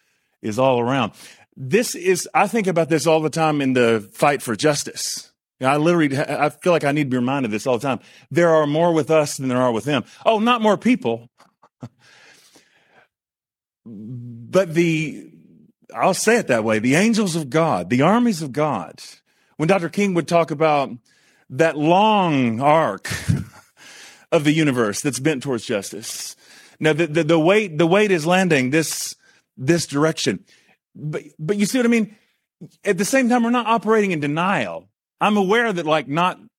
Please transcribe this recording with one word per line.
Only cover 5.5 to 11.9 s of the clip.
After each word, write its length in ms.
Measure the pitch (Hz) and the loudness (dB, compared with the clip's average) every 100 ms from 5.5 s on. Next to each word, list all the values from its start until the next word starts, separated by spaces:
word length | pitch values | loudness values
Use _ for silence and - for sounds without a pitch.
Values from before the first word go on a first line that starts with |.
| - | -4
You 80 | 131 | 0
know, 60 | |
I 40 | 147 | 2
literally, 400 | 160 175 147 135 | 2 2 2 0
I 320 | 151 143 147 | -4 -2 -2
feel 240 | - 180 | -2 0
like 100 | 165 | 0
I 100 | 147 | 0
need 100 | 147 | -2
to 60 | 139 | -2
be 80 | 127 | -2
reminded 320 | 123 139 120 | -2 -2 -4
of 20 | |
this 160 | 104 135 | -4 -2
all 100 | 120 | -2
the 100 | 139 | -2
time. 120 | 117 - - - | -6 -8 -20 -6
There 180 | 139 170 | 0 4
are 160 | 160 147 | 4 2
more 280 | 151 175 | 2 2
with 180 | 160 135 | 2 2
us 260 | 160 147 - | 2 2 -4
than 120 | 131 | -4
there 120 | 123 | 0
are 100 | 127 | 0
with 120 | 113 | 0
them. 200 | 127 135 - - - | -2 -2 -4 -4 0
Oh, 140 | 220 | 2
not 220 | 226 247 | 2 2
more 160 | 214 190 | 2 2
people. 520 | 226 254 117 117 120 _ _ _ _ _ | 2 0 -2 -6 -8 _ _ _ _ _
<laughs> 80 | 120 | -20